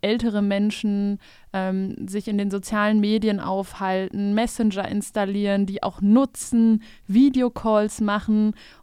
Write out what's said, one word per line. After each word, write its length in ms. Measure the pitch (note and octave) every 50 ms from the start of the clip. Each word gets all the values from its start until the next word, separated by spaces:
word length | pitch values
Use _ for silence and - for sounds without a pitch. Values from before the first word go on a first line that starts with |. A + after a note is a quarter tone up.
ältere 400 | - G#3 A#3 A3+ A#3 A#3 G#3 G#3
Menschen, 760 | G3+ G3+ G3 G3+ G#3 G#3+ - - - G#3 G3+ G3+ G3+ G3+ G3+ - - - - - - - -
ähm, 540 | F#3+ F#3+ F#3+ F#3 F#3+ F#3+ F#3+ - - -
sich 200 | F#3 G3 G#3+ -
in 120 | A3 G#3 G3+
den 100 | G3+ G3+
sozialen 500 | G3 G3 - - G#3+ G#3 G#3 G#3+ G#3+ G#3+
Medien 400 | G#3 G#3 A3 A3 A3 G#3+ G#3 F#3+
aufhalten, 960 | - F3+ F#3+ G3 F#3+ - - - G3 F#3+ F#3+ F#3+ F#3+ - - G3 G3+ G3+ G#3
Messenger 540 | A3 A#3+ A#3 - - A3+ G#3+ F#3 G3+ F#3+
installieren, 800 | - - G#3 - - - G#3+ G3 G3 G3 G#3 G3+ G3+ G3 G3+ G3
die 160 | F#3+ G3 - -
auch 180 | F#3+ - -
nutzen, 800 | G3+ G3+ A3 C4 C#4 C4+ - - - - A#3+ A3+ A3+ A3+ A3 A3 - - - - -
Videocalls 960 | - F#3+ A#3+ C#4 C#4 C4 B3+ B3 A#3+ - - - A3 G#3+ G#3 G#3+ G#3 - -
machen 540 | G#3+ G#3 G#3 G#3 - A3 G#3+ G#3+ G#3+ G#3+ - - - - - -